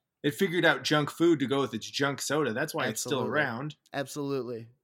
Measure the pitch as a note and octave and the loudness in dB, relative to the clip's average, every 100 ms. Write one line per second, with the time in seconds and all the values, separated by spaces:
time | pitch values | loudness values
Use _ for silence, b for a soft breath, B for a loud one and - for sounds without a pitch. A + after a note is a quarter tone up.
0 | _ _ D3 D3 G3 F3 E3 C#3 C3 D3+ | _ _ -4 0 2 4 4 4 4 2
1 | C#3+ - E3+ D#3 C3 C#3 B2+ A2 - - | 2 2 4 4 2 0 0 -4 -8 -2
2 | C#3+ C3 - C#3+ C#3 A2 D#3 D#3+ C3 A2 | -2 -2 -2 0 0 -2 -4 -2 -4 -4
3 | B2 C#3 B2 C#3 C#3 A#2 D3+ - _ C#3 | -2 -2 0 0 -2 -4 -8 -10 _ -6
4 | C3+ D3 C#3 C#3 A#2+ A#2 A2+ _ | -6 -6 -4 -4 -4 -8 -12 _